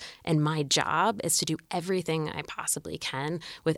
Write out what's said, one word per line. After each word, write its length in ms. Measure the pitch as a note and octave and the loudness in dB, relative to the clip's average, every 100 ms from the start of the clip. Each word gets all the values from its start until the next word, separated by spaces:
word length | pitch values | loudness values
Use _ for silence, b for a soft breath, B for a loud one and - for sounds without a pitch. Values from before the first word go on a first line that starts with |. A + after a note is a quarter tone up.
| B B - | B B 2
And 180 | D#3 | 4
my 200 | D3+ D#3 | 4 2
job 580 | C#3 D#3+ - D#3 G3 G#3 | 2 2 2 4 2 2
is 140 | E3 - | 0 0
to 80 | D#3 | 0
do 120 | D#3 - | -2 -2
everything 600 | F3+ F3 F#3+ E3+ D#3+ D#3 | -4 0 0 0 0 0
I 120 | - D3 | -4 -8
possibly 500 | - - - - D#3 | -6 -2 -2 -4 -6
can 420 | - C3 D3 E3+ B B | -4 -2 -2 -4 B B
with 140 | - | -2